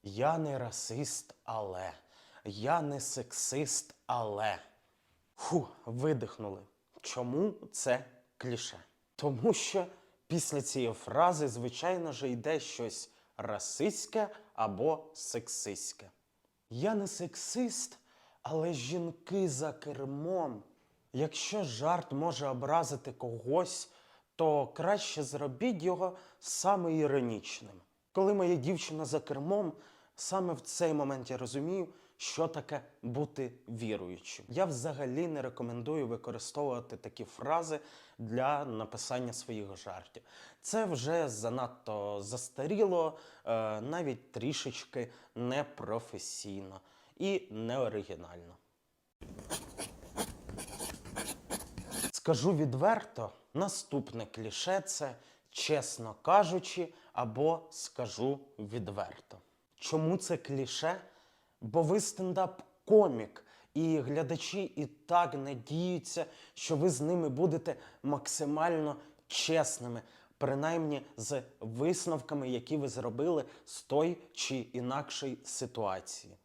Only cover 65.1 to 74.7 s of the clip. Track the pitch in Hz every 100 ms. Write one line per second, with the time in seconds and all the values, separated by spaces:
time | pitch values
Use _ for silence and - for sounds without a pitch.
65.1 | 175 175 147 135 131 113 156 180 175 -
66.1 | - 156 - - - - 151 180 131 151
67.1 | 180 156 127 175 165 - 143 - - 135
68.1 | 143 - - 147 151 170 165 151 143 -
69.1 | - _ - - 160 147 - 123 117 -
70.1 | - - _ 135 139 156 170 156 143 -
71.1 | - 110 143 120 - 113 113 156 180 175
72.1 | 156 - 147 131 123 120 151 139 117 120
73.1 | 117 160 160 127 - - - - 143 165
74.1 | 175 - - - 135 113